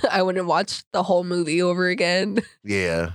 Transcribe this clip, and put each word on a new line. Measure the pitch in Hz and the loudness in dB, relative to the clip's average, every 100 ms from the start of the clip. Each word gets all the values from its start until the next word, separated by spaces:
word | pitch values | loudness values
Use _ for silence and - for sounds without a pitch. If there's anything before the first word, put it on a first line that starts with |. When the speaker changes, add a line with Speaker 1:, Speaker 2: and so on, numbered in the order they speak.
| - | 0
Speaker 1:
I | 190 | 2
wouldn't | 185 185 180 | 0 0 0
watch | 160 202 - - | 0 0 -6 -6
the | - | -2
whole | 180 180 | 2 0
movie | 180 175 160 165 | 0 -2 0 0
over | 180 180 180 | 2 2 0
again. | 180 175 180 196 202 - | 0 0 0 0 -2 -4
<laughs> | _ | _
Speaker 2:
Yeah. | 104 101 87 82 85 | -4 0 0 0 -2